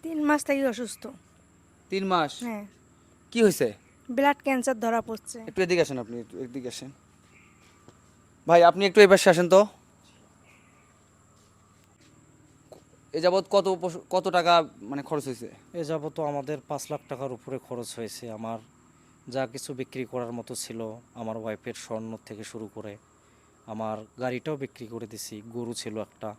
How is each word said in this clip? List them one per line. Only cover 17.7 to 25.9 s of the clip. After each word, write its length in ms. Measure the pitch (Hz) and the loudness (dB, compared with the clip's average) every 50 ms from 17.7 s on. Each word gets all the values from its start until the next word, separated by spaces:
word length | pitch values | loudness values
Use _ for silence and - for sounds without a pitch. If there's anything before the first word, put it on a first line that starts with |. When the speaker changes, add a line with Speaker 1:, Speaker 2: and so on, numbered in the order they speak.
| 135 120 117 110 - | -10 -10 -10 -10 -10
Speaker 3:
হয়েছে। 340 | - 113 104 - - - 117 | -10 -10 -10 -10 -12 -14 -14
আমার 280 | 110 107 113 113 113 110 113 - _ _ _ _ _ _ _ _ _ _ _ - | -12 -10 -10 -10 -10 -10 -12 -18 _ _ _ _ _ _ _ _ _ _ _ -8
যা 180 | 120 135 131 | -4 -4 -4
কিছু 280 | 120 120 135 - - 143 | -4 -6 -12 -12 -12 -10
বিক্রি 300 | 123 131 _ - 131 127 | -10 -10 _ -8 -10 -10
করার 280 | 113 - 127 123 117 120 | -8 -6 -8 -6 -6 -8
মতো 220 | 117 110 - 127 | -10 -10 -10 -10
ছিল, 460 | 113 - - 117 113 113 110 110 120 120 _ _ | -12 -10 -10 -10 -10 -10 -10 -10 -14 -20 _ _
আমার 220 | 120 117 110 110 | -12 -10 -8 -8
ওয়াইফের 380 | 113 110 113 107 101 _ 123 110 | -8 -8 -8 -8 -8 _ -12 -12
স্বর্ণ 420 | - - - 117 110 113 113 113 110 _ | -12 -12 -10 -10 -8 -8 -10 -12 -14 _
থেকে 180 | - 113 104 110 | -16 -16 -16 -16
শুরু 240 | - - 113 110 101 _ | -14 -12 -12 -14 -12 _
করে 220 | 110 104 107 101 104 _ _ _ _ _ _ _ _ _ _ _ _ _ | -14 -14 -14 -16 -16 _ _ _ _ _ _ _ _ _ _ _ _ _
আমার 320 | - 110 107 110 107 107 107 110 110 _ - | -14 -10 -8 -6 -6 -6 -8 -10 -16 _ -6
গাড়িটাও 360 | 123 127 123 123 - 160 156 | -6 -6 -6 -6 -6 -6 -6
বিক্রি 300 | 139 135 123 _ - 123 | -6 -8 -12 _ -16 -16
করে 200 | 107 117 117 113 | -12 -12 -12 -12
দিছি। 360 | 104 110 104 - - 113 107 104 117 113 | -12 -14 -14 -14 -14 -14 -16 -16 -12 -10
গরু 200 | 120 120 113 120 | -8 -8 -8 -8
ছিল 280 | - - 117 | -10 -10 -10